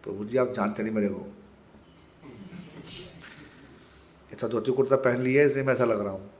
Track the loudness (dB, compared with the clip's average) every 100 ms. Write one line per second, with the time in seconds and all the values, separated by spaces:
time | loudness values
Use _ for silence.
0 | -8 -8 -2 2 2 0 -2 -2 -2 0
1 | -2 -2 -10 -16 -20 -20 -20 -20 -20 -20
2 | -20 -20 -20 -18 -18 -16 -16 -16 -12 -12
3 | -12 -16 -18 -18 -20 -20 -20 -20 -20 -20
4 | -20 -20 -20 -8 -2 0 0 2 4 4
5 | 4 2 4 6 6 4 2 4 4 2
6 | -2 -6 -12